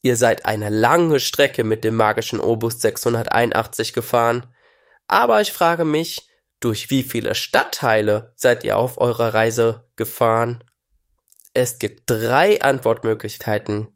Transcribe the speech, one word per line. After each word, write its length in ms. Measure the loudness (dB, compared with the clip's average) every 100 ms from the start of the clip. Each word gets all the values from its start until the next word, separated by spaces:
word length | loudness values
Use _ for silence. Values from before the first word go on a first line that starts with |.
Ihr 140 | 0 2
seid 280 | 2 2
eine 240 | -2 -4 -2
lange 500 | 0 4 4 4 0
Strecke 460 | 0 0 0 0
mit 180 | -2 0
dem 140 | 0 2
magischen 440 | 2 0 -4 -4
Obus 400 | 0 0 -2 -2
sechshunderteinundachtzig 1120 | -2 0 -2 -2 0 0 0 0 -4 -6 -6
gefahren, 600 | -6 -2 0 2 0 -6 _ _ _ _ _ _
aber 340 | 2 4 2
ich 120 | 0
frage 340 | 0 0 2 0
mich, 420 | 0 -2 -10 _ _ _ _
durch 300 | -4 -4 -2
wie 120 | -2
viele 320 | -2 -4 -4
Stadtteile 1000 | -4 -2 -2 -2 -4 0 2 2 0 -2 _
seid 280 | 2 2
ihr 120 | 0 -2
auf 220 | -2 0
eurer 340 | -2 0 0
Reise 560 | 2 0 2 0 0 _ -8
gefahren? 680 | -8 0 2 2 0 -4 _ _ _ _ _ _ _ _ _
Es 240 | -2 -2 -4
gibt 240 | -8 -8 -4
drei 500 | -2 0 2 4 4
Antwortmöglichkeiten. 1300 | 2 0 0 0 -2 -4 -6 -8 -4 -4 -2 -6 -6